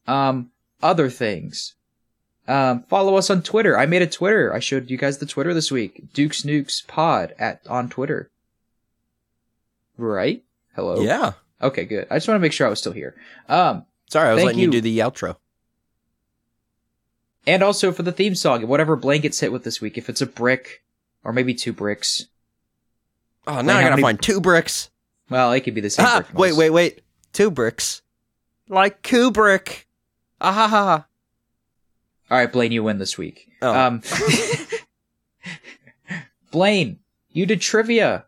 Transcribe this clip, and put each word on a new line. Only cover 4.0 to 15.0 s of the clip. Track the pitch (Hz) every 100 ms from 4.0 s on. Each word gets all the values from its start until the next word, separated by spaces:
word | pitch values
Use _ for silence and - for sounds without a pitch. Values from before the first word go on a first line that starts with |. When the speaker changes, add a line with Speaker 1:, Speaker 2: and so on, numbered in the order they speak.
Speaker 1:
a | 170
Twitter. | - 185 214 117
I | 113
showed | - 135 123
you | 127
guys | 139 139
the | 151
Twitter | - 160
this | 165 156
week. | 131 101 - -
Dukes | - 147 -
Nukes | 143 147 139 - -
Pod | - 160 117 82 -
at, | 113 - -
on | 123 123
Twitter. | - 143 143 - _ _ _ _ _ _ _ _ _ _ _ _ _ _ _ _ -
Right? | 113 98 120 233 _ _ _
Hello? | - 92 90
Speaker 2:
Yeah. | 107 233 202 - _ _
Speaker 1:
Okay, | 135 -
good. | 92 104 -
I | 151
just | 220
wanna | 214
make | 160
sure | - 127
I |
was | 104
still | -
here. | - 64 - - - -
Um, | 156 165 92 - _ _
Speaker 2:
Sorry, | 156 143
I |
was | 113
Speaker 1:
thank | 127
Speaker 2:
letting | 117
you | 120
Speaker 1:
you. |
Speaker 2:
do | 120
the | 113 110